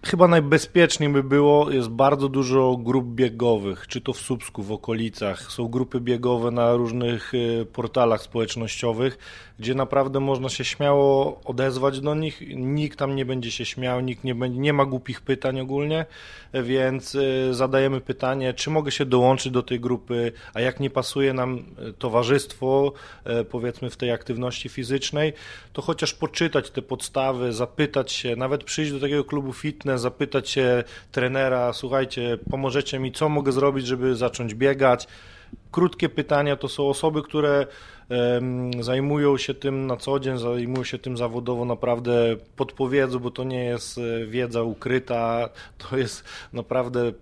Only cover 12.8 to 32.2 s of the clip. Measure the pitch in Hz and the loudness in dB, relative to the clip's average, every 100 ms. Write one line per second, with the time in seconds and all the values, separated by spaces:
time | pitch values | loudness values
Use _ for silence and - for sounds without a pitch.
12.8 | 151 - 139 139 127 131 117 - 113 - | -2 -2 -4 -2 -2 -4 -4 -6 -8 -4
13.8 | 127 123 127 117 131 120 127 123 143 143 | -2 -2 -4 -6 -6 -4 -4 -2 0 2
14.8 | 139 131 - 117 - 131 135 131 131 139 | 0 -2 -6 -10 -4 -2 -2 -4 -4 -4
15.8 | 147 160 160 - - - - 131 120 131 | -2 -2 -4 -12 -20 -20 -8 -4 0 2
16.8 | 131 131 - 139 135 131 131 123 131 135 | 2 -2 -4 -2 0 2 0 0 2 2
17.8 | 135 131 - 131 127 135 131 123 - 156 | 2 0 -4 -2 -2 0 -2 -4 -2 -2
18.8 | 143 - 139 127 127 131 131 123 - 123 | -2 -2 2 6 6 4 2 -2 -2 -4
19.8 | 120 123 - 120 117 - - 110 127 127 | -2 -4 -2 -2 -2 -4 -10 -2 -2 0
20.8 | 135 131 123 139 135 131 127 123 - - | -2 -2 -2 0 2 2 -2 -4 -10 -14
21.8 | 117 101 127 113 117 143 - - 131 139 | -14 -6 2 2 4 2 2 -4 2 4
22.8 | 139 139 - - - 117 113 123 120 - | 2 -2 -20 -14 -4 -2 -2 -4 -6 -6
23.8 | 123 - 123 117 - 117 123 - 123 - | -10 -4 -2 -2 -2 -4 -4 -6 -10 -10
24.8 | 120 135 - 147 156 151 - - - - | -4 -2 -2 0 -2 -2 -18 -18 -12 -6
25.8 | 156 160 151 - 156 - 165 143 - - | -4 -2 -4 -2 -6 0 2 2 0 -10
26.8 | - 127 - 135 135 127 123 113 120 - | -6 -8 -4 -2 0 0 -2 -2 -4 -2
27.8 | 147 143 127 - 123 117 131 143 - - | 0 0 -2 -4 -4 -2 -2 -2 -4 -4
28.8 | 151 139 139 143 135 147 135 - 151 147 | -2 -2 0 0 0 -4 -4 -6 -8 -6
29.8 | 143 127 123 - 143 139 - 139 127 123 | -2 0 -2 -2 -2 -2 0 2 4 2
30.8 | 117 - - - 127 135 131 127 123 113 | 0 -14 -6 -2 0 0 2 2 0 -2
31.8 | 131 135 131 - | -2 0 0 -4